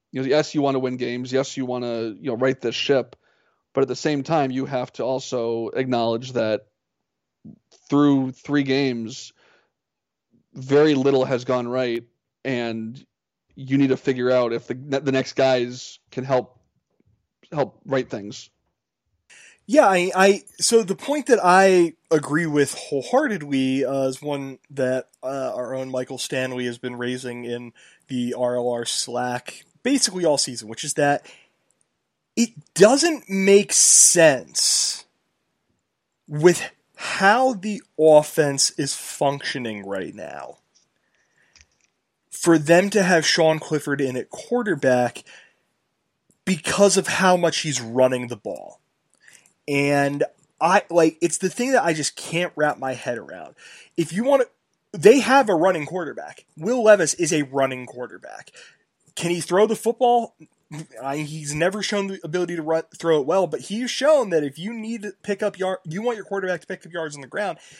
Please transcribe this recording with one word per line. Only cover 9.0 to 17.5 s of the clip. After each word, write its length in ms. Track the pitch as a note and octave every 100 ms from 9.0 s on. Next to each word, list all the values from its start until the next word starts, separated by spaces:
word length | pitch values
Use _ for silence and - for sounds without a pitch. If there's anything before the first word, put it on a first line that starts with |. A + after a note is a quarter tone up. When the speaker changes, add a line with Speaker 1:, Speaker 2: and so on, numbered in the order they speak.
| A2 - - _ _ _ _ _ _ _ _ _ _ _ _
Speaker 1:
very 400 | C#3 C3 C#3+ D#3
little 300 | C#3 C3+ C3+
has 200 | C3 B2+
gone 240 | B2 B2+ A#2+
right, 360 | B2+ B2 A#2 A#2 _ _ _
and 600 | C3+ B2 A#2 A2+ A2 C3 - _ _ _ _
you 220 | - C3+ C#3
need 120 | C3+
to 80 | B2
figure 340 | - B2+ B2
out 220 | B2+ A#2+
if 140 | A#2 -
the, 80 |
the 380 | B2+ D3 C#3 C#3+
next 220 | C3 C3
guys 640 | - C3 B2+ A#2+ B2+ - - _
can 140 | -
help, 340 | C3 B2+ A2+ _ _ _ _ _ _ _ _ _ _